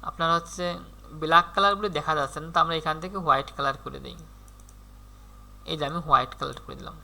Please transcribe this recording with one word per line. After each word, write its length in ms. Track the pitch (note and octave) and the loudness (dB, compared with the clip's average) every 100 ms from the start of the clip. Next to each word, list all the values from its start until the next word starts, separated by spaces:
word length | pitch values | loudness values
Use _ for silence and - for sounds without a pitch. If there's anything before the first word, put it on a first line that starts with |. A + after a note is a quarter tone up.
আপনার 280 | - - E3 E3+ | -8 -2 2 2
হচ্ছে 420 | E3 - F3 - - - - | 0 -6 -4 -4 -10 -18 -16
ব্ল্যাক 340 | D#3 D#3 E3 F3 | -6 6 6 6
কালারগুলো 340 | - G3+ G3+ G#3 | 4 4 4 -2
দেখা 260 | D#3 D3+ | -2 0
যাচ্ছে 240 | D#3 C3+ - | 0 0 -4
না, 80 | D#3+ | -2
তো 60 | E3 | 2
আমরা 140 | E3 | 2
এখান 220 | E3 D#3+ D#3 | 2 -2 -4
থেকে 160 | F3+ G3 | -4 -4
হোয়াইট 320 | E3 C3+ C#3 - | 4 4 2 -2
কালার 200 | C#3 C3+ | -2 -2
করে 140 | - C3+ | -8 -10
দিই। 160 | C3 - - - - - - - - - - - - - - - | -10 -14 -16 -18 -20 -20 -20 -20 -20 -20 -20 -20 -20 -20 -20 -16
এই 120 | - D#3+ | -8 -4
যে 60 | C#3+ | -2
আমি 120 | E3 D#3 | -4 6
হোয়াইট 260 | C3 B2+ - | 6 6 -2
কালার 180 | C#3 C3 - | -6 -6 -10
করে 100 | - | -12
দিলাম। 200 | - D#3+ | -12 -14